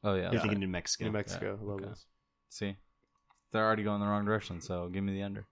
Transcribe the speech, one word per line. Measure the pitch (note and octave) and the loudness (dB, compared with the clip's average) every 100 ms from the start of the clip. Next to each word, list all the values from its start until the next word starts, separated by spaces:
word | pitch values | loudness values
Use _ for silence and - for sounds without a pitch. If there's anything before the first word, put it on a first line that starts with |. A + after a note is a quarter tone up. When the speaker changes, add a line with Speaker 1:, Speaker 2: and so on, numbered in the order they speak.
Speaker 1:
Oh, | G#2+ F#2+ | 4 2
yeah. | |
Speaker 2:
You're | F2+ | 4
Speaker 1:
Okay. | A2 | 2
Speaker 2:
thinking | G#2 G2+ | 4 2
New | F#2+ | 2
Mexico. | F2+ - - G#2+ | -2 -2 -2 0
Speaker 3:
New | |
Mexico, | G#2+ G2+ F2+ G2+ | -2 -2 -4 -4
Speaker 1:
Yeah, | |
okay. | G2+ G#2 G2 G2 | -4 -6 -6 -6
Speaker 3:
Lobos. | - - _ _ _ _ | -12 -18 _ _ _ _
Speaker 1:
See? | - G2+ G2 _ _ _ _ _ _ _ | -6 -4 -6 _ _ _ _ _ _ _
They're | A2 A2 | 2 4
already | A2 | 4
going | G#2 G#2 | 2 2
the | G2+ | 2
wrong | G#2 G#2 | 2 2
direction, | G#2+ - F2 | 0 0 -8
so | - F2+ F2 | -4 -4 -2
give | F#2 | -2
me | G2 | 0
the | G2 | -2
under. | G2+ G2+ G2 | -4 -6 -10